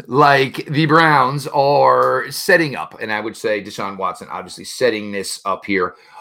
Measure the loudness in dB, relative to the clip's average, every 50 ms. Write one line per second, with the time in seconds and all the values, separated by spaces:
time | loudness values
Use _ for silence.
0 | -8 0 2 4 6 6 6 4 2 0 -4 -8 -6 -2 0 0 2 4 4 6
1 | 6 6 4 4 2 2 -2 -4 -6 -4 0 0 2 4 4 4 4 4 4 4
2 | 2 2 0 -2 -4 -6 -8 -4 2 4 4 4 4 0 -4 -8 -10 -10 -12 -12
3 | -8 -6 -6 -6 -6 -8 -8 -6 -4 -4 -4 -4 -6 -8 -10 -10 -8 -8 -6 -6
4 | -6 -6 -6 -8 -12 -14 -12 -12 -12 -14 -16 -16 -16 -12 -4 -2 0 0 0 -2
5 | -6 -8 -8 -8 -8 -8 -10 -8 -6 -6 -6 -6 -4 -2 -2 0 0 -2 -4 -10
6 | _ _ -20 -12